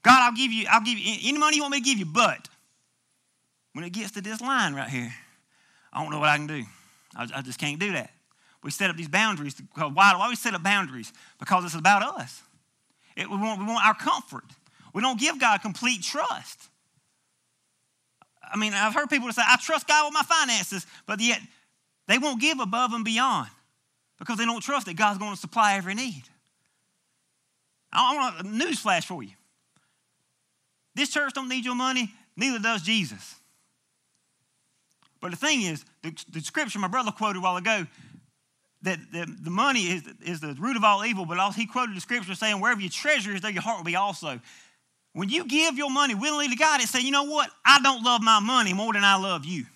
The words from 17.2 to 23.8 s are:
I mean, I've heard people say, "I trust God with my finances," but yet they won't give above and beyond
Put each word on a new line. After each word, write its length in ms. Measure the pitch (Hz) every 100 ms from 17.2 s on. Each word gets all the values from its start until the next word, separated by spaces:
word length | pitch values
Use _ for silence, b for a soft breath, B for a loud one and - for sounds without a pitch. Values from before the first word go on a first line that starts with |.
| _ _ _ _ _ _ _ _ _ _ _ _ -
I 20 | 208
mean, 160 | 214
I've 220 | 196 214
heard 160 | 247 285
people 220 | 285 240
say, 100 | 226
"I 120 | 226 247
trust 320 | - 311 -
God 180 | 302 294
with 80 |
my 80 | 302
finances," 640 | 277 330 277 220 180 190 - B -
but 140 | 208
yet 200 | 233 208 - b b _ _ _ -
they 120 | 233
won't 220 | 294 240
give 200 | 294 285
above 320 | 214 226 247
and 120 | 233
beyond 440 | 226 226 262 190 113 _ _ _